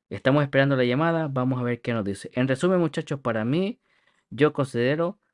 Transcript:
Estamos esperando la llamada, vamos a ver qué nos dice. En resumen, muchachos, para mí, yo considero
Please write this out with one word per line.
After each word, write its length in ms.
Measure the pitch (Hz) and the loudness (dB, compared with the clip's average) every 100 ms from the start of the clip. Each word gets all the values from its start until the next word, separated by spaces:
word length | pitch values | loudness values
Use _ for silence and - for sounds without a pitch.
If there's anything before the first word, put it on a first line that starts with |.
| _ | _
Estamos 320 | 98 127 143 | -4 2 2
esperando 340 | 143 135 139 131 | 2 2 2 2
la 80 | |
llamada, 440 | 123 127 165 165 156 | 2 2 0 0 -2
vamos 300 | 135 127 127 | -2 0 0
a 40 | |
ver 180 | 123 120 | -2 -4
qué 140 | - | -2
nos 100 | 117 | -2
dice. 260 | 101 95 - | -2 -6 -6
En 120 | 123 131 | -2 0
resumen, 320 | 131 180 185 | 0 2 2
muchachos, 420 | 165 165 - 135 | 0 -2 -6 -6
para 240 | 123 110 | -4 -2
mí, 360 | 113 156 196 240 _ _ _ _ _ | 0 0 -2 -6 _ _ _ _ _
yo 220 | 113 147 | 0 2
considero 680 | 147 135 120 123 151 170 - _ | 2 -2 0 0 0 -2 -6 _